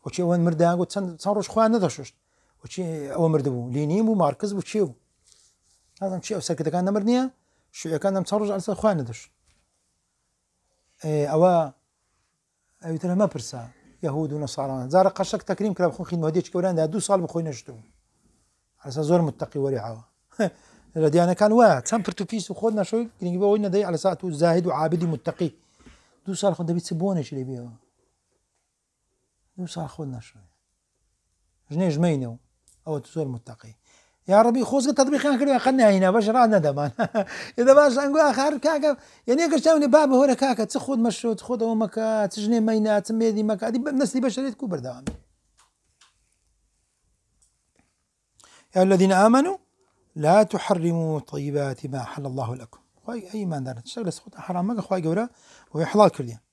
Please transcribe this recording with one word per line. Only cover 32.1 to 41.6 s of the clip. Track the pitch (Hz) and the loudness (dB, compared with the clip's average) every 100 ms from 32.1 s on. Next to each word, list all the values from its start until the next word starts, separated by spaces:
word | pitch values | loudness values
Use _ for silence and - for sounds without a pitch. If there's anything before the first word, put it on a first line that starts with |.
| 147 123 | 0 -4
و | 117 _ _ _ _ - | -10 _ _ _ _ -8
ئەوە | 151 | -8
تو | - 165 | -8 -8
زۆر | 143 | -6
متتەقی. | 120 - 113 113 - _ _ _ _ - | -8 -14 -20 -20 -20 _ _ _ _ 2
یا | 196 233 | 4 6
ڕەبی | 240 240 | 2 0
خۆزگە | 269 254 269 | 0 0 2
تەطبیقیان | 269 285 285 254 | 2 2 0 0
کردووە، | 285 254 269 | 2 2 2
قەت | 262 | 6
ناهینا، | 220 196 185 220 | 6 6 4 2
بەش | 208 240 | 2 4
ڕا | 233 | 6
نەدەمان. | 208 151 139 147 - 202 226 | 4 2 0 -4 -2 -2 -2
<laughs> | 190 - - - | -4 -8 -12 0
ئێدە | 247 277 | 6 8
باش | 294 247 | 8 2
ئەنگۆ | 285 302 294 | 0 2 2
ئاخر | 240 285 294 294 | 2 0 0 -2
کاکە، | 311 294 285 - _ - | 0 0 -2 -8 _ -2
یعنی | 269 339 | 0 2
ئەگەر | 285 302 | 2 4
چاوێنێ | 311 294 294 | 4 6 6
با | 294 | 6
بەهۆرە | 254 285 247 | 4 4 2
کاکە، | 269 233 220 | 0 0 -2
چ | 269 - | -4 -4
خۆت | 262 233 | 0 0
مەشۆ، | - 233 220 | -2 -4 -6
چ | - | -6
خۆت | 240 | -4